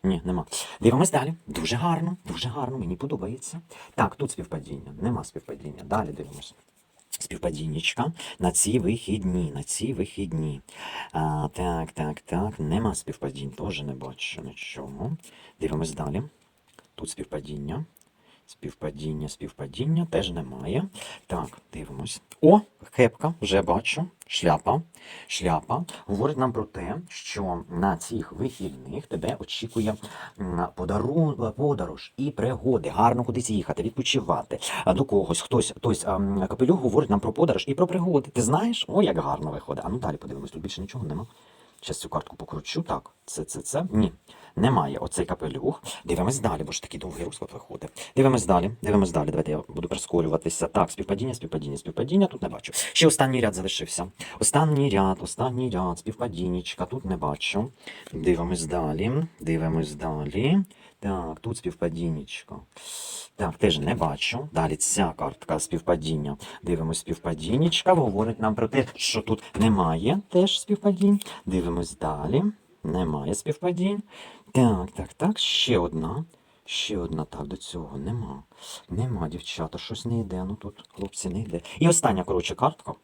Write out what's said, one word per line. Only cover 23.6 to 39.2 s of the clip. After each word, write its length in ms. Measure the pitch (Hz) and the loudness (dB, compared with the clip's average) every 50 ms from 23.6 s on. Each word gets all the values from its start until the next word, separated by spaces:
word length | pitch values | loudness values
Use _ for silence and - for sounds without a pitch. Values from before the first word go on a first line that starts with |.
бачу. 440 | 101 - 87 98 - - - 151 175 180 _ _ - | 4 4 2 0 2 -2 -2 -2 -4 -6 _ _ -14
Шляпа, 540 | - - - - 85 78 - - - 123 151 165 _ _ - - - - - - | -6 -6 2 4 4 4 4 4 2 2 2 0 _ _ -20 -20 -18 -18 -18 -10
шляпа. 580 | - - - 92 92 80 78 - - 117 139 175 - - - - | -8 -6 -2 2 2 2 2 0 -2 -2 -2 -2 -6 -10 -16 -6
Говорить 320 | - 101 98 113 147 151 | -4 -2 0 2 0 2
нам 160 | 127 131 127 120 | 2 0 0 0
про 100 | 120 107 | -2 -4
те, 320 | - _ 101 92 87 104 165 180 - | -6 _ -8 -6 -6 -6 -6 -8 -12
що 540 | - - - - - 104 98 92 87 87 85 - | -16 -14 -12 -8 -6 -4 -2 -2 -2 -4 -6 -6
на 280 | 87 85 92 98 92 | -2 0 2 2 2
цих 340 | 82 - - 117 110 - - | 0 -4 -6 -4 -6 -6 -6
вихідних 760 | - - - - - - 98 92 - - - - - 143 - | -6 -4 -4 -4 -4 -6 -8 -8 -8 -10 -14 -10 -10 -10 -8
тебе 300 | - - - - 113 107 - | -6 -6 -4 -2 -2 -4 -4
очікує, 560 | - - - - 113 113 - 113 104 107 107 - - - - - - - - - | -6 -8 -8 -8 -8 -4 -2 0 0 0 -2 -4 -8 -14 -14 -14 -14 -16 -10 -6
м, 280 | 101 90 87 85 87 - - | -4 -2 0 -2 -2 -2 -4
подарун-, 760 | - 92 85 101 101 - 127 143 165 160 151 139 - 117 110 | -6 -4 -2 0 0 0 2 4 4 4 4 2 0 -2 -4
подорож 600 | 104 123 139 147 143 - - - - - - - _ | -2 0 2 2 2 2 -2 -6 -6 -12 -14 -16 _
і 140 | - 135 147 | -4 -4 -4
пригоди. 580 | - - - 120 127 - - 131 127 117 - - | -2 0 0 0 0 0 2 4 2 4 2 0
Гарно 340 | - - 104 117 113 117 123 | 4 6 6 6 6 4 0
кудись 260 | - 110 123 123 - | 0 -2 -2 -2 0
їхати, 340 | 110 101 87 - 76 - - | 0 -2 0 -2 -4 -2 -2
відпочивати. 760 | 110 - - 131 - - 131 - - 82 - - _ - - - - - - - | -4 -2 -2 0 2 2 0 2 2 0 0 0 _ -6 -6 -4 -4 -4 0 2
А, 80 | - 92 | 2 4
до 120 | 98 139 | 4 4
когось, 360 | - - 101 95 - 85 - | 4 4 2 4 4 0 -2
хтось, 320 | - - - 123 131 - - | 0 2 2 2 2 2 -4
хтось, 280 | - - 123 110 - - | -2 0 0 0 2 0
ам, 420 | - 98 95 101 98 101 98 95 | -2 0 2 2 2 2 2 0
капелюх 320 | 92 - - 127 123 180 175 | 0 2 2 6 6 6 4
говорить 300 | 135 117 98 - - - | 4 4 4 4 4 6
нам 100 | 104 101 | 2 2
про 140 | - - - | 4 2 2
подорож 320 | - 165 160 123 95 - | 4 4 4 4 2 0
і 60 | - 135 | -2 2
про 140 | - 180 | 2 2
пригоди. 440 | 180 - 190 175 185 170 143 135 - | 2 2 0 2 4 4 2 2 2
Ти 100 | - - | -2 0
знаєш? 440 | 113 110 143 160 208 233 233 - - | 2 4 4 4 4 2 0 -2 -4
О, 140 | - - 185 | 0 4 4
як 160 | 208 - - | 4 4 4
гарно 340 | 160 | 0